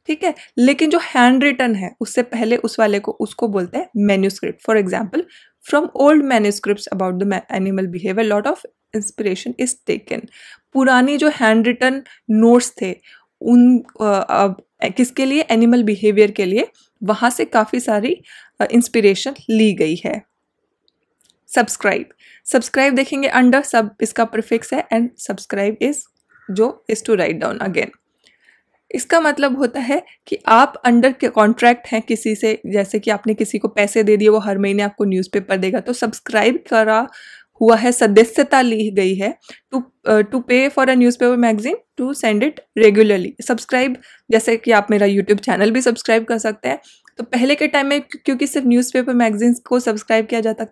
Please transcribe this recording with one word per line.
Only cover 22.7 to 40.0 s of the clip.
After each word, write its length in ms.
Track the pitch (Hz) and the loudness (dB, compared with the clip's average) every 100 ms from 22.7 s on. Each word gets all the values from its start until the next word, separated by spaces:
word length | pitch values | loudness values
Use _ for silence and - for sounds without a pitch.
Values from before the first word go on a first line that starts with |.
| 269 277 | 0 2
देखेंगे 340 | 254 269 277 277 | 0 -2 -2 -2
under, 340 | - 254 262 | 2 4 4
सब 320 | - 233 214 - | 2 -2 -2 -4
इसका 240 | 220 - | -6 -2
प्रीफिक्स 500 | 226 220 214 226 - | -4 -4 -4 -4 -4
है 140 | 262 - | -8 -4
and 160 | 226 240 - - | -2 -2 -6 -12
subscribe 460 | 190 - 202 202 214 | -12 -8 -4 -4 -2
is 140 | 247 285 - _ _ _ - | -4 -4 -10 _ _ _ -8
जो 340 | 190 233 - - | -2 -2 -4 -8
is 120 | 214 | -6
to 80 | - | -2
write 320 | 208 156 160 | 0 0 -2
down 200 | 156 - | -6 -6
again। 260 | 190 165 - - _ _ _ _ _ _ _ _ - | -6 -8 -10 -14 _ _ _ _ _ _ _ _ -12
इसका 280 | - - 330 | -12 -2 0
मतलब 380 | 311 285 277 262 | 0 0 -2 -2
होता 220 | 240 254 | -4 -4
है 220 | 247 285 - _ - | -4 -4 -6 _ -10
कि 120 | - - | -6 2
आप 340 | 226 247 - 247 | 4 4 0 2
under 280 | 240 254 254 | 4 4 2
के 80 | 233 | -2
कॉन्ट्रैक्ट 580 | - 214 240 240 240 - | 2 2 2 -2 -4 -6
हैं 160 | 226 | -6
किसी 320 | - 220 220 | -4 -4 -4
से, 260 | 214 220 214 - | -4 -4 -4 -4
जैसे 320 | 202 196 214 | -4 -4 -4
कि 120 | 220 | -4
आपने 240 | 202 226 | -4 -4
किसी 240 | 214 214 202 | -4 -4 -4
को 100 | 214 | -4
पैसे 340 | 214 202 220 | -2 -2 0
दे 140 | 208 208 | 2 4
दिए, 120 | 214 | 4
वो 100 | 214 | 2
हर 200 | 208 196 | 0 -2
महीने 240 | 196 202 | -2 0
आपको 220 | 202 - | -2 -2
न्यूज़पेपर 520 | 208 185 185 202 190 196 | -2 -2 -2 -4 -4 -4
देगा, 240 | 185 185 | -2 -4
तो 120 | 196 | -6
सब्सक्राइब 720 | 247 226 - - 220 214 339 - | -6 -6 -8 -6 -2 0 0 -2
करा 380 | 233 220 220 269 - - - _ - | 0 2 0 -2 -8 -20 -20 _ 0
हुआ 160 | 220 220 | 4 4
है, 160 | 240 | 2
सदस्यता 680 | 240 220 202 233 - 285 269 | 0 4 4 4 2 2 2
ली 300 | 247 220 214 | 2 0 -2
गई 240 | 196 190 | -2 -2
है 240 | 190 202 330 - - _ | -2 -4 -8 -14 -20 _
to, 80 | 262 247 _ | -10 -10 _